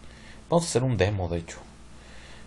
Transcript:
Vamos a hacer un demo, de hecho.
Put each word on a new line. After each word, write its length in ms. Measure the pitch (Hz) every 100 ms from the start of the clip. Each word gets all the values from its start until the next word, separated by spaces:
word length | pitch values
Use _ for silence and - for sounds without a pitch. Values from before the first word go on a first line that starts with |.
| - - - - -
Vamos 160 | 170
a 40 | 170
hacer 160 | 117
un 120 | 131 107
demo, 320 | 92 98 85
de 100 | 85
hecho. 200 | 85 - - - - - - - - -